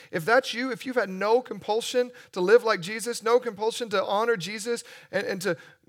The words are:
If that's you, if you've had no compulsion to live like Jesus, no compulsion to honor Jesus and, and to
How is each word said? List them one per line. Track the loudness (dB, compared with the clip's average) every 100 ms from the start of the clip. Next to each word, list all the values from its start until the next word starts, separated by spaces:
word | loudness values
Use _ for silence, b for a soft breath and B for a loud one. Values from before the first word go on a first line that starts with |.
| B
If | -6 2
that's | 2 2
you, | -4 -4
if | -6
you've | -4 -2
had | -2
no | -2 2 2
compulsion | 2 -10 -2 -2 0 -2 -2 B B
to | -4
live | 6 6
like | 6 0
Jesus, | -2 -8 -6 -4
no | 2 2
compulsion | 2 -4 -4 -4 -2
to | -2
honor | 0 0 2 0
Jesus | -4 -8 -6 -6 B B B
and, | -4 -4
and | -4
to | -2 -4 B B